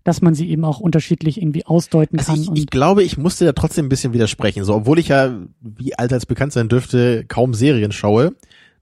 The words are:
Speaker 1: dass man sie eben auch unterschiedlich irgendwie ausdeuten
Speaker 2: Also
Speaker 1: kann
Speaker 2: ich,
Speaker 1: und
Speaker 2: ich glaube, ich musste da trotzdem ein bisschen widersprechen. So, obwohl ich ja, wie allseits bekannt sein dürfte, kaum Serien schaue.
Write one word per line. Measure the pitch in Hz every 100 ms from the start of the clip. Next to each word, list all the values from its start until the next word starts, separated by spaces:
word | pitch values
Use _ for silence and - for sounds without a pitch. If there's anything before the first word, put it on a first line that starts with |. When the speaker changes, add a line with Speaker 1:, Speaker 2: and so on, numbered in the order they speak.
| -
Speaker 1:
dass | 160
man | 170 151
sie | 175
eben | 160
auch | 160 147
unterschiedlich | 185 156 - 170 156 202
irgendwie | 156 156 -
ausdeuten | 170 - 160 151 156
Speaker 2:
Also | 139
Speaker 1:
kann | 151
Speaker 2:
ich, | 165
Speaker 1:
und | 156
Speaker 2:
ich | 147
glaube, | 131 156 202
ich | 180 143
musste | 170 -
da | 170
trotzdem | 131 160 - 139
ein |
bisschen | 131 131
widersprechen. | 117 107 - 104 101
So, | 98 107
obwohl | 110 165
ich | 151
ja, | 139 135 110 - _
wie | 113 107 131 -
allseits | 123 127 -
bekannt | 120 139
sein | 123 113
dürfte, | 123 - 127 123 113 -
kaum | 117 127
Serien | 107 139 123 107
schaue. | 95 104 110 160 - _ _ _ _